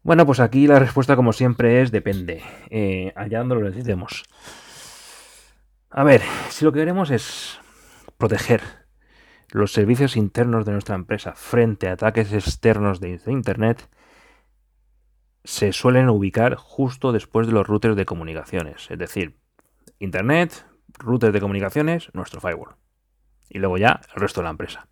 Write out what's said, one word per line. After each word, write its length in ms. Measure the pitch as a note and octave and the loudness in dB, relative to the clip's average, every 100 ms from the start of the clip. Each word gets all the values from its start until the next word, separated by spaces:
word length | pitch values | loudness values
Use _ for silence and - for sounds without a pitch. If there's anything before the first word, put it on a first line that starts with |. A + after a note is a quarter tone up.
Bueno, 240 | D#3+ E3+ | 4 6
pues 140 | D3 B2+ | 6 4
aquí 260 | A#2 C3 | 4 6
la 140 | D3 C#3 | 6 6
respuesta, 360 | C3 C#3 C3 | 6 2 2
como 160 | C3 A#2+ | 4 2
siempre, 520 | G#2+ B2+ A#2 A#2+ B2 | 2 0 2 4 4
es 80 | B2+ | 2
depende, 500 | G#2+ G2+ G2 F2 E2 - - - | -2 -2 -6 -6 -12 -16 -20 -10
eh, 420 | A2 G2+ F#2+ F#2+ | -4 -2 -4 -6
allá 220 | F#2+ G#2 A2+ | -10 -6 -4
donde 160 | B2+ | -2
lo 80 | A#2+ | -2
necesitemos. 640 | G2+ F#2+ A#2+ F#2 - - - _ - - - - - - - - - - _ _ _ _ _ | -2 -4 -4 -6 -6 -14 -18 _ -20 -20 -20 -20 -20 -20 -20 -20 -20 -20 _ _ _ _ _
A 120 | - | 0
ver, 200 | C#3+ B2 - - - | 6 6 4 -10 -10
si 160 | - | 0
lo 60 | D#3 | 0
que 80 | C#3+ | 2
queremos 320 | D#3+ F#3 D#3+ | -2 0 0
es 480 | A#2+ - - - - _ _ _ _ - _ | -2 -4 -14 -14 -18 _ _ _ _ -20 _
proteger 440 | A2 G2 - A#2 - - _ _ _ _ _ _ _ | -2 -2 0 0 0 -20 _ _ _ _ _ _ _
los 220 | - G2+ | -2 0
servicios 460 | - G#2 B2 C#3 A2+ | 2 2 2 2 0
internos 480 | G#2 - A#2+ A2+ | -2 0 0 0
de 60 | G#2 | -2
nuestra 240 | G2+ - | -6 -6
empresa 380 | F#2+ F2+ G#2+ - | -8 -6 -8 -8
frente 520 | - - A#2+ A2+ G#2 F#2 | -14 -2 2 2 0 -6
a 40 | |
ataques 420 | F#2 A2 A2+ G#2 | 0 0 0 0
externos 680 | G#2 - - A2+ A2 G#2 F2+ | -2 -2 0 2 2 0 -2
de 200 | F#2 F2+ - | -8 -8 -6
Internet, 600 | C3 G#2 G2 A2 A#2 - _ _ _ _ _ _ _ _ _ _ _ _ _ _ _ | -4 -4 -2 0 -2 -8 _ _ _ _ _ _ _ _ _ _ _ _ _ _ _
se 300 | - - G2+ | -14 -4 -2
suelen 360 | - B2 B2+ B2+ | 2 2 4 4
ubicar 460 | G#2+ G2 A2 A#2+ | 2 0 0 0
justo 560 | B2+ _ - C3+ B2+ C3 | -2 _ -4 -4 -2 -2
después 340 | A2 - A2+ | -2 -2 -2
de 80 | A2+ | 0
los 140 | A2 G2 | 0 2
routers 280 | G#2 A2+ | 0 0
de 120 | G2+ F#2+ | 0 -4
comunicaciones. 840 | E2+ D#2+ D#2+ - F#2 D2+ D2 - | -6 -8 -12 -8 -8 -8 -14 -14
Es 80 | E2+ | -10
decir, 400 | D2 G2+ E2 _ _ _ _ _ _ _ | -8 -6 -8 _ _ _ _ _ _ _
Internet, 680 | G2 F2+ A2 D#3 E3 - _ _ _ _ | -8 -4 0 0 0 -6 _ _ _ _
routers 360 | A#2+ B2 A2+ | -4 2 2
de 60 | G2+ | 2
comunicaciones, 680 | G2+ G2 G2 D3+ D3+ E3+ - | -2 -4 -4 -2 -2 -4 -6
nuestro 260 | - - - | -14 -12 -10
firewall. 360 | F2 D#2+ - _ _ _ _ _ _ _ _ | -8 -8 -12 _ _ _ _ _ _ _ _
Y 120 | - | -6
luego 180 | F#2+ F#2 | -2 2
ya 240 | G#2 - _ | 2 0 _
el 60 | - | -6
resto 200 | G2+ - | -6 -4
de 40 | |
la 40 | E2+ | -8
empresa. 380 | D#2 F2 - - | -8 -12 -14 -20